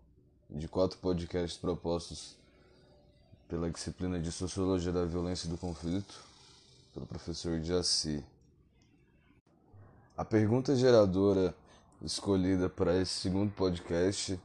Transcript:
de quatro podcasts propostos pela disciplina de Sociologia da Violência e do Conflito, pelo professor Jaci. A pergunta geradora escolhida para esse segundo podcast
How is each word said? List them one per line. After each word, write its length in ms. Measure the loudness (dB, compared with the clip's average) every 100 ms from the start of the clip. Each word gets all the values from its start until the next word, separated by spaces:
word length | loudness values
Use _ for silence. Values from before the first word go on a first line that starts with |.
| _ _ _ _ -14
de 160 | -10 -6
quatro 280 | 0 0 0
podcasts 600 | -2 -2 -2 -4 -4 -4
propostos 800 | -4 -4 -2 -4 -4 -14 -16 -20 _ -20 -20 -20 -20 -20 _ _ _ -20 -10
pela 200 | -4 -4
disciplina 480 | -4 -8 -6 -4 -4
de 140 | -4
Sociologia 600 | -4 -6 -2 0 0 0
da 100 | -2
Violência 440 | -2 -2 -4 -4 -6
e 20 |
do 80 | -6
Conflito, 560 | -6 -6 -4 -4 -6 -14 -20 -20 -20 -20 -20 -20 -18
pelo 120 | -14 -12
professor 560 | -12 -10 -8 -4 -4
Jaci. 600 | -2 -2 0 -2 -2 -4 -8 -18 _ _ _ _ _ _ _ _ _ _ _ _ _ -20 -20 -20 -16 -8
A 80 |
pergunta 540 | 0 2 4 2 2 4
geradora 760 | 8 8 8 6 4 4 2 -2 -16 -20 -20 -14
escolhida 680 | -8 -6 0 2 2 2 0
para 260 | 0 2 2
esse 240 | 0 -2
segundo 320 | -2 0 0
podcast 880 | 0 0 0 -2 0 2 0 -4 -6